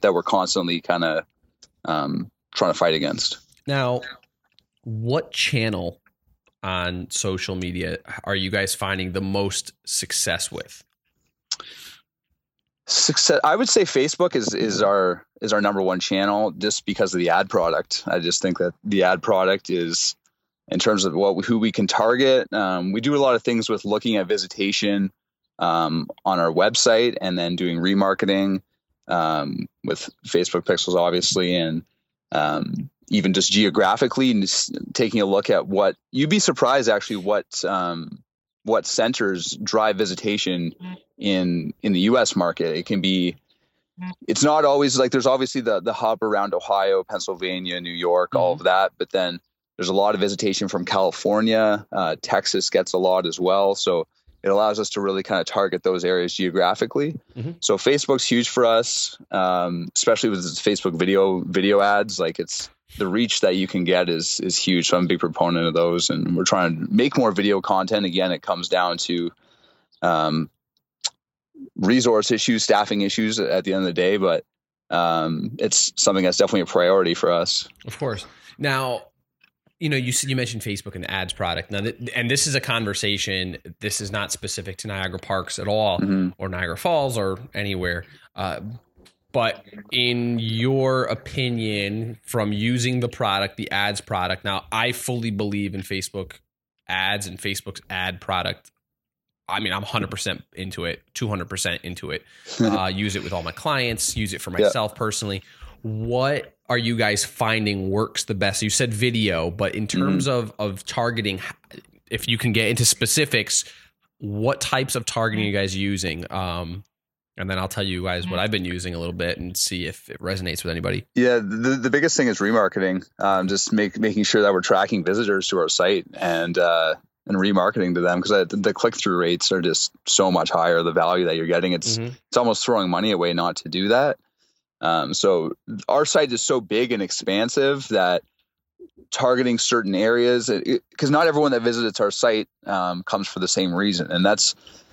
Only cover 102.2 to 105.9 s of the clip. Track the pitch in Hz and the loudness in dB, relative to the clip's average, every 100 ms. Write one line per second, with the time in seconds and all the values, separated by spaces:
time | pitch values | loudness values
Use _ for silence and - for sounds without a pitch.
102.2 | - - - - 113 101 95 95 104 95 | -10 -20 -16 -2 0 0 -2 -2 -2 -4
103.2 | 87 90 82 - 156 139 120 113 - 117 | -4 -6 -6 -6 -2 0 -2 -2 -4 -2
104.2 | 107 - - 92 104 123 107 - 110 101 | -4 -6 -6 2 2 2 -4 -4 -4 -4
105.2 | 107 95 - - - - 110 | -4 -6 -8 -20 -20 -12 -8